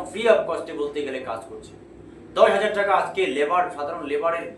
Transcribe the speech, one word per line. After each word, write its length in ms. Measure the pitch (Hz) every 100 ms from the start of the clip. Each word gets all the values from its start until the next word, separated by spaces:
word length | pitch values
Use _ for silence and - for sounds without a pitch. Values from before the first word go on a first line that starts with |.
| -
free 160 | 208 233
of 60 | 208 -
cost-এ 260 | 156 160 143
বলতে 180 | 143 147 135
গেলে 140 | 131 120
কাজ 120 | 113 -
করছে? 220 | - - - - - - - - 180
দশ 120 | 220 202
হাজার 180 | 214 202
টাকা 120 | 196 180
আজকে 200 | - 190 185 135
লেবার, 260 | 147 175 - 147
সাধারণ 280 | 147 170 143
লেবারের 340 | 147 165 - 127